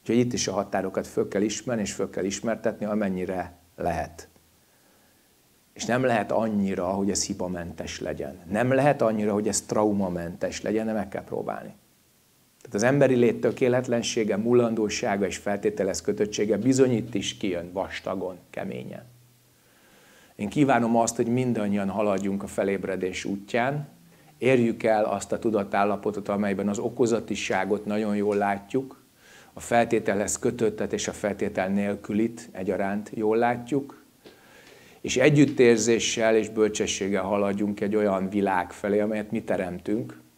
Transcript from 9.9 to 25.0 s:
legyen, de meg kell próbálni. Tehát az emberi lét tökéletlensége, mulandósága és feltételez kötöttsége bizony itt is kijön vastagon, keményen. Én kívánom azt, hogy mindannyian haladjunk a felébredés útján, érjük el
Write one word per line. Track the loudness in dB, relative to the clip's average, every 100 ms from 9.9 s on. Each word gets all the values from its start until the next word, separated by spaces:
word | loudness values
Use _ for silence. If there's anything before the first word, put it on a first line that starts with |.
| 2 0 -2 -6 -6 -6 -4
legyen, | -4 -2 -2
de |
meg | -4 -4
kell | -8
próbálni. | -8 -8 -6 -8 -12 -20 _ _ _ _ _ _ _ _
Tehát | -8 0
az |
emberi | 2 6 6 6
lét | 4 4
tökéletlensége, | -2 2 2 2 2 -2 0 0 0 0
mulandósága | 4 4 4 2 0 0 -2 0 -2
és | -2
feltételez | -4 0 -2 0 -2 -2
kötöttsége | -4 -2 -2 0 0 2
bizony | 2 4 4
itt | 4 -2
is | -4 -4 -4
kijön | -4 -4 -4
vastagon, | -6 -6 -6 -6 -4 -6 -8 -12
keményen. | -10 -8 -8 -10 -14 -18 -20 _ _ _ _ _ _ _ -20 -20 -20 -20 -8
Én | -4
kívánom | 2 4 4 4 2
azt, | 2 0
hogy | 0
mindannyian | 0 0 0 0 0 0
haladjunk | 0 0 0 0 -4
a | -4
felébredés | -2 -2 -2 -4 -4 -4 -4 -6
útján, | -6 -2 -2 0 -2 -8 -16 -20 -20 -20 _
érjük | 2 4 4 2
el | 2 2